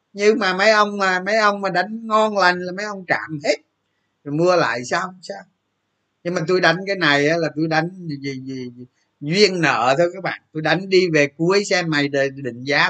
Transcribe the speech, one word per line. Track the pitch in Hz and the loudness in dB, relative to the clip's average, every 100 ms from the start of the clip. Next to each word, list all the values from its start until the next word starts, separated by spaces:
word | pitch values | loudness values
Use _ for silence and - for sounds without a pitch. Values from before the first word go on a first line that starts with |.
| _ 196 | _ 0
Nhưng | 208 226 | 2 4
mà | 190 | 2
mấy | 185 214 | 4 4
ông | 214 202 202 | 6 4 0
mà, | 190 180 | 0 0
mấy | 190 220 | 0 2
ông | 208 202 | 2 2
mà | 190 | -2
đánh | 175 202 226 226 | -2 -2 -6 0
ngon | 214 214 202 | 2 2 2
lành | 180 180 | 2 2
là | 180 | -4
mấy | 185 214 | -8 -8
ông | 196 180 | -8 -4
trạm | 113 156 151 | -4 -4 -4
hết, | 208 427 _ _ _ _ _ _ | -2 -2 _ _ _ _ _ _
rồi | 143 147 | -6 0
mua | 180 175 | 2 4
lại | 120 120 127 | 2 -2 -4
sao, | 170 185 185 | -4 -4 -10
sao? | - 196 196 _ _ _ _ _ _ _ | -16 -16 -18 _ _ _ _ _ _ _
Nhưng | 175 | -6
mà | 180 160 | -4 0
tôi | 185 | 2
đánh | 170 170 196 | 2 2 -2
cái | 190 | 0
này | 156 143 147 | 2 2 2
á, | 170 | 0
là | 151 147 | -2 -4
tôi | 160 | -2
đánh | 156 170 190 170 | 0 -2 -6 -12
gì, | 139 | -10
gì, | 139 135 131 | -8 -10 -10
gì, | 131 123 120 123 _ _ _ | -10 -12 -14 -20 _ _ _
duyên | 147 190 196 180 | -4 2 2 4
nợ | 147 113 123 143 | 0 2 2 4
thôi | 175 | 2
các | 190 | -2
bạn, | 160 110 _ | -8 -8 _
tôi | 156 | -4
đánh | 156 165 190 | -2 -2 2
đi | 185 180 | 2 4
về | 156 139 | 2 2
cuối | - 165 202 202 | 0 0 0 0
xem | 180 170 | -2 0
mày | 147 143 | -2 0
đ-, | 139 139 135 | 0 -2 -4
định | 127 120 | -10 -8
giá | 139 143 | -2 0